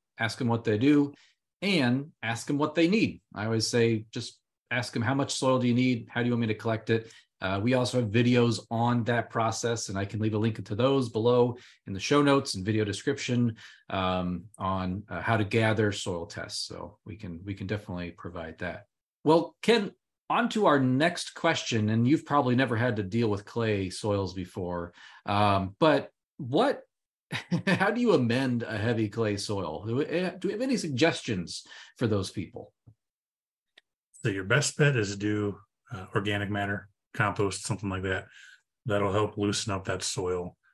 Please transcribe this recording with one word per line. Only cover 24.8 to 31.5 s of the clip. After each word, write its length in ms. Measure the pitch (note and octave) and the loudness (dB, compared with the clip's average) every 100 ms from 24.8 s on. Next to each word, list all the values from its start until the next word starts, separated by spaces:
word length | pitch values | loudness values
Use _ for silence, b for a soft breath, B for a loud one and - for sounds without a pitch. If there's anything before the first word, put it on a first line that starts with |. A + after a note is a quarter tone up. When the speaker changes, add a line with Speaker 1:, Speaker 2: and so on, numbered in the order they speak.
| E2+ B B B - | -8 B B B -2
Speaker 1:
um, 500 | G2+ G#2 G2 F#2+ - | 2 4 2 0 2
but 340 | D#3+ C#3+ - _ _ - | 4 4 0 _ _ -14
what, 460 | B2 D3+ C#4 - - _ _ _ _ | -2 0 2 0 -10 _ _ _ _
<laughs> 360 | - - F3 - | -12 -4 -2 0
how 240 | F#3 G3+ | 2 2
do 100 | A3+ | 2
you 140 | A#3+ | 4
amend 480 | D#3+ A#2 B2 C3+ A#2+ | 4 4 2 0 -2
a 160 | A#2 A2 | -2 -2
heavy 320 | A2+ A2+ G#2 | 0 0 0
clay 260 | A2+ G#2+ G2+ | 0 -2 -2
soil? 480 | - G2 E2 D#2 | -4 -4 -4 -6
Do 120 | G#2 A#2+ | -4 -4
we, 100 | D3+ | -2
eh, 240 | E3 F#3 F#3 | -2 -4 -4
do 100 | G3 | -4
we 40 | |
have 100 | G#3 | -2
any 160 | C4 A3+ | -2 -2
suggestions 880 | E3 B2 D#3+ - - F#2+ D#2+ | -2 2 2 2 -4 -4 -6